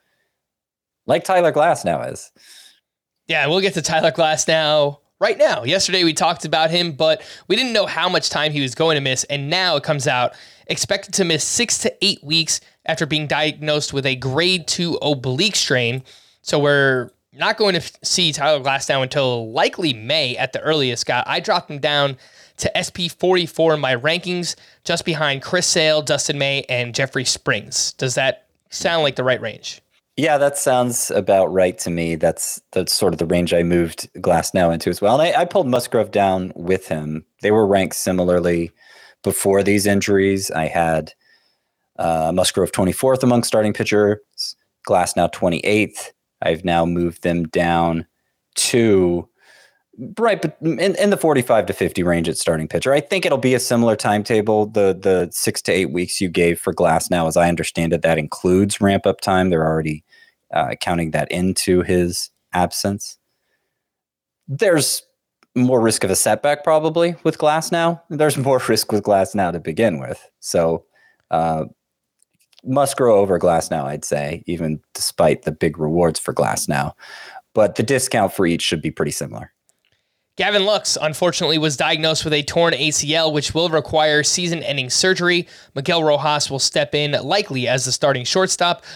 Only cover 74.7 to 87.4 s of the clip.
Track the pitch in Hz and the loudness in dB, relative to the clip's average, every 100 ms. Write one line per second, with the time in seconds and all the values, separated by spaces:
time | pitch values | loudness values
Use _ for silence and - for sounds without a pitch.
74.7 | 78 _ - - - 80 71 - 76 82 | -6 _ -8 -6 0 2 2 -4 -2 -2
75.7 | 78 76 85 85 78 - 71 80 - - | -2 -2 2 2 0 -6 -2 -2 -2 -4
76.7 | 135 - - - - - - - - 101 | -4 -4 -8 -20 -20 -20 -20 -6 0 0
77.7 | - 113 131 - 120 95 - 85 80 - | 0 0 0 0 0 0 0 0 0 -2
78.7 | 82 76 - 76 - - 55 - _ _ | -4 -4 -4 -4 -6 -10 -12 -16 _ _
79.7 | _ _ _ _ _ _ - 190 208 196 | _ _ _ _ _ _ -4 0 2 2
80.7 | 208 - - 156 147 175 - 156 156 156 | 0 0 -2 -2 0 0 0 0 0 0
81.7 | 131 156 160 160 151 160 151 143 170 170 | 0 0 0 0 -2 0 -2 0 2 2
82.7 | 127 156 147 147 156 160 151 - 156 175 | 2 0 -2 -2 0 0 0 -2 -2 0
83.7 | 156 - 156 156 151 147 - 175 170 - | 0 0 2 2 2 2 0 -2 -4 -4
84.7 | 143 127 - 185 185 175 175 170 - - | -4 -4 0 2 2 2 0 -2 -12 -14
85.7 | - 165 170 156 147 151 147 - 135 - | -8 -2 0 2 2 2 0 -2 -4 -2
86.7 | 165 147 147 147 135 131 196 | 0 0 0 0 -2 -2 -2